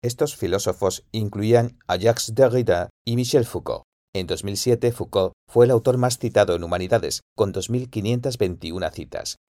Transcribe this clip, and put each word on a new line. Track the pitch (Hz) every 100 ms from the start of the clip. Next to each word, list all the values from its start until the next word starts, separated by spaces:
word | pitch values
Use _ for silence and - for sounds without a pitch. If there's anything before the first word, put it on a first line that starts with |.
Estos | 120 120 151 -
filósofos | 92 92 101 90 98 - _
incluían | 113 104 101 104 120 120 - -
a | 90
Jacques | 107 117 - 110
Derrida | 131 123 110 87 87 _
y | - 117
Michel | 123 143 117
Foucault. | - - - _ _ _
En | 98 85
dos | 87
mil | 101 101
siete, | - 120 123
Foucault | 117 92 101 95 - _
fue | 117 120
el |
autor | 120 131 127
más | 123 120
citado | 117 110 98 87
en |
Humanidades, | 85 87 92 123 73 - _ -
con | 101
dos | 95 -
mil | 123 127
quinientas | 110 104 123 131 120
veintiuna | 98 87 82 90 82
citas. | - 73 - - - _